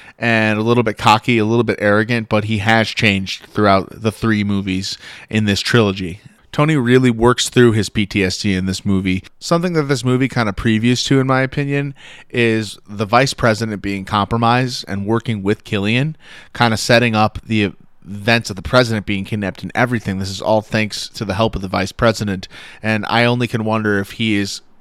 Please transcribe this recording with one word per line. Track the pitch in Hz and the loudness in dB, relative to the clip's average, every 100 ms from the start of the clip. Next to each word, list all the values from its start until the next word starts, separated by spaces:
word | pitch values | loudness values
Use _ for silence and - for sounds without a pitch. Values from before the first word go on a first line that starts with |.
| - - | -20 -6
and | 117 113 110 107 | 0 2 2 2
a | |
little | 110 120 | 2 2
bit | 113 101 | 2 2
cocky, | 117 107 - 117 | 4 4 4 0
a | 107 | 2
little | 117 | 2
bit | 110 101 | 0 0
arrogant, | 104 104 110 120 110 | 2 2 2 -2 -2
but | 107 107 | -2 0
he | 110 | -2
has | 104 113 107 | 2 2 2
changed | - 113 98 95 - - | 0 0 0 -2 -8 -8
throughout | - 104 98 - | 0 4 4 0
the | - 110 | -6 -6
three | - 113 107 | -2 0 0
movies | 101 101 98 92 98 - - - - | 0 -2 -2 -4 -6 -10 -14 -20 -6
in | 110 104 | -2 0
this | 98 | 0
trilogy. | - 120 104 98 92 90 - _ _ | 2 2 2 0 -6 -12 -18 _ _
Tony | - 151 151 | -2 0 2
really | 117 127 127 | 4 4 4
works | 113 120 123 - | 4 2 2 0
through | - 120 | 4 4
his | 107 95 | 4 0
P | - 98 | -2 -2
T | 107 | 0
S | 92 - | -2 -2
D | 104 | -2
in | 95 92 | -2 -2
this | 92 104 | -4 -2
movie. | 95 95 92 - - | 0 0 -2 -6 -14
Something | - 170 180 | -2 -2 0
that | 165 | -2
this | 139 135 | 0 -2
movie | 123 127 131 | 0 0 0
kind | 127 110 | 0 -2
of | 92 | -2
previews | 120 110 117 123 - | 0 2 2 0 2
to, | 135 | 0
in | 131 | 2
my | 131 | 0
opinion, | 131 147 139 143 143 135 - - - | 0 -4 -4 -4 -4 -8 -18 -20 -8
is | 123 117 110 104 - - | -2 0 0 -2 -10 -14
the | 104 104 | -8 0
vice | 117 135 | 2 2
president | - 123 104 113 104 | 0 0 0 -2 -6
being | 101 98 | -6 -6
compromised | 95 107 98 117 117 123 127 127 - | -2 -2 0 0 2 2 0 -4 -8
and | 98 101 | -6 -2
working | 113 - 107 | -2 -2 -4
with | 95 110 | -2 -2
Killian, | - 107 101 117 147 156 - - - | -2 -2 0 0 0 -6 -16 -20 -14
kind | - 117 | 0 0
of | 110 | 2
setting | - 117 120 107 | 2 4 4 2
up | 107 - | 0 0
the | - 110 98 - - - - | -4 0 0 -2 -16 -20 -16
events | 101 101 117 - | -6 0 0 -2
of | 98 | -8
the | |
president | - 127 120 110 98 | 0 2 2 0 -2
being | 101 | -4
kidnapped | 95 110 98 - | -4 -4 -4 -6
and | 95 | -6
everything. | - 120 120 - 95 | -2 0 -2 -4 -6
This | 95 | -6
is | 95 | -4
all | - 110 | 0 0
thanks | 104 113 107 - - | 0 -2 -4 -6 -12
to | - | -8
the | 101 95 | -6 0
help | 113 98 | 0 -2
of | |
the | 95 | -4
vice | 92 95 | -4 -4
president, | - 117 107 104 95 - - - - | 0 0 2 -2 -4 -8 -18 -20 -8
and | 107 110 - | -4 -2 0
I | 113 | 2
only | 120 123 120 | 2 2 0
can | 117 | -2
wonder | 110 110 107 101 | -2 0 0 0
if | 98 | -2
he | - 113 101 | -4 0 0
is | 98 - - - | 0 -6 -16 -10